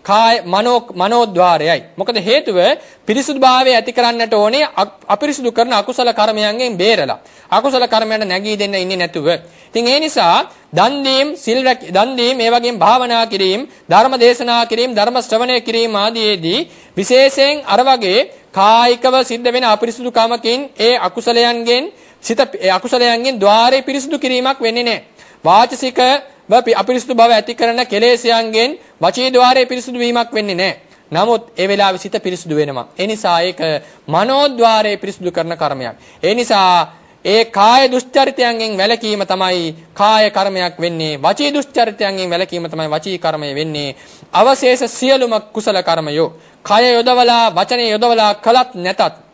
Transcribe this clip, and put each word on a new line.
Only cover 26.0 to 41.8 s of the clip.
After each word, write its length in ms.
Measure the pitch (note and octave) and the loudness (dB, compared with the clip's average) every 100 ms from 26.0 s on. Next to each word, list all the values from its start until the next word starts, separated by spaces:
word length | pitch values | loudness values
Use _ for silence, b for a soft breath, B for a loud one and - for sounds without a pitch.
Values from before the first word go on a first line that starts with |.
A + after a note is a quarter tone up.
| B3+ C#4 - b | 2 2 -4 b
පි-, 300 | _ A3+ A#3+ | _ 2 2
අපිරිසුදු 400 | A3 G3+ B3+ A#3+ | -2 0 -2 -2
බව 160 | A#3+ A#3 | 2 4
ඇති 220 | A3+ A3 | 4 0
කරන 260 | A#3 A#3 A#3 | -2 -2 0
කෙලෙසයන්ගෙන් 960 | B3 G3+ A#3 A#3+ A#3 A#3 A3+ A3 A#3+ E4 b b | -2 0 2 2 2 0 0 0 -2 -4 b b
වචී 340 | E3+ A3 B3+ | -2 0 0
ද්වාරය 360 | B3+ B3 C4 B3 | 4 4 4 0
පිරිසුදු 320 | B3+ B3 B3 | -4 -8 -6
වීමක් 320 | A#3+ A#3+ A#3 | -2 -2 -2
වෙන්නේ 220 | A3 G#3 | -4 -4
නැහැ. 260 | F3 F#3+ - _ b _ | -4 -4 -6 _ b _
නමුත් 340 | D#3 G#3+ A3+ A3+ | -2 0 0 -4
ඒ 160 | - F#3 | -4 -2
වෙලාවේ 300 | G3+ G3 F#3 | 0 0 -2
සිත 180 | G3+ G#3+ | -6 -6
පිරිසුදු 360 | G3 F3+ E3 D3+ | -6 -8 -4 -2
වෙනවා. 320 | D3 C3 - | -2 -4 -12
ඒ 140 | - G3 | -8 -6
නිසා 340 | G#3+ G#3 E3+ | -4 0 0
ඒක 200 | F3+ F3 E3 D3+ B B | 0 -2 -4 -4 B B
මනෝද්වාරය 920 | - D#3+ A3 C4+ C#4+ B3 A#3 A3 G#3+ G3+ | -4 -2 0 2 0 2 2 4 0 -4
පිරිසුදු 340 | G3 G3 F3+ | -8 -8 -6
කරන 240 | F3 E3 E3 | -4 -6 -4
කර්මයක්. 400 | D#3 C3+ B2 G#2+ B B | -4 -4 -10 -12 B B
ඒ 160 | E3+ | -2
නිසා 600 | A3+ A#3 G#3+ F#3+ F3+ D#3 b b b | -2 0 2 4 4 0 b b b
ඒ 200 | - G#3+ A3+ | 0 0 0
කාය 440 | G3+ G#3 B3 C4+ | 2 4 6 4
දුෂ්චරිතයන්ගෙන් 880 | B3+ B3+ C#4 C4+ C4+ A#3+ A3+ A3+ G3+ | 0 -2 0 0 0 -2 -2 -6 -2
වැළකීම 440 | G3+ A3+ A3 G#3 | -2 -2 -2 -4
තමයි 520 | F#3+ F#3+ F#3 F3+ E3 D#3 - | -4 -2 -2 -2 -4 -10 -20
කාය 400 | - G3+ A3 G#3+ | 0 2 4 2
කර්මයක් 440 | G#3 G3 F#3+ F3+ F3 | 0 -2 -2 -6 -4
වෙන්නේ. 420 | E3+ E3 D#3+ D3 | -6 -4 -6 -2
වචී 320 | D3+ - C#4+ | -2 0 -2
දුෂ්චරිතයන්ගෙන් 800 | C#4+ C#4 - | -2 -4 0